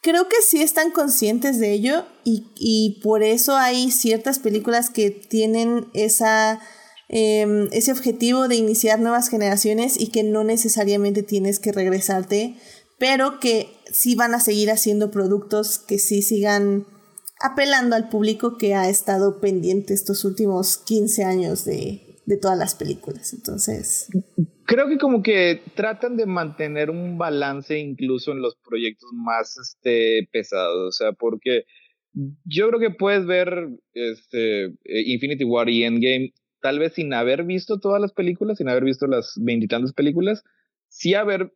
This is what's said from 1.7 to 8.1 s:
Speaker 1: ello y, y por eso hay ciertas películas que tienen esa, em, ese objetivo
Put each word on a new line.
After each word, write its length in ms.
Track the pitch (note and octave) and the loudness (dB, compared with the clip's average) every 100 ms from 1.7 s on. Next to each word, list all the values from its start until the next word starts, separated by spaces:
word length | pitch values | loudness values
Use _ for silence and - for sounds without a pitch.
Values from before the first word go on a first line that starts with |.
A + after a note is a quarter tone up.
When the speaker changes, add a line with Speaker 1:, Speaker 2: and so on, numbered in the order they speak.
Speaker 1:
ello 320 | G#3 A#3 D4+ F4 - | 0 0 0 -4 -8
y, 280 | - A3 - - | -2 -2 -2 -6
y 440 | A3+ A3 G#3+ G3+ | 0 2 0 -2
por 200 | G#3 A3 | 0 2
eso 340 | G#3+ A#3 C4 C#4 | 2 2 2 2
hay 340 | B3+ B3 B3+ | 2 2 0
ciertas 480 | A#3+ A#3 A3 A3+ C4+ | 0 2 0 0 -2
películas 520 | A3+ G#3+ G#3+ A#3 A#3+ | 0 -2 0 0 0
que 200 | A#3+ G#3 | 0 -2
tienen 760 | G3+ - A3+ A3 A3+ A#3 A#3+ A#3 | -2 -4 0 2 2 0 -2 -4
esa, 680 | - G#3+ - A3+ A3 A3 A3 A3 - - - _ | -2 0 2 2 4 2 0 -8 -20 -20 -20 _
em, 600 | - A3 G#3+ G#3+ G#3 G3+ | 0 2 2 2 2 2
ese 180 | - B3+ | 0 0
objetivo 560 | C4 C4 | 0 -2